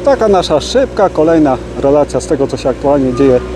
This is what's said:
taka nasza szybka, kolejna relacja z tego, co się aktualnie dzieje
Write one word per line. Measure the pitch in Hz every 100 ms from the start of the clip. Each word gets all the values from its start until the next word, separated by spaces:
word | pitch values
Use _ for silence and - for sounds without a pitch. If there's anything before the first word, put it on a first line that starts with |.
taka | 285 269 220
nasza | 190 156 151
szybka, | - 247 262 - 185
kolejna | - 156 165 147 123 - 117
relacja | 139 147 143 131
z | -
tego, | 147 131
co | 127
się | 139
aktualnie | 120 139 143 131
dzieje | 123 135 123 -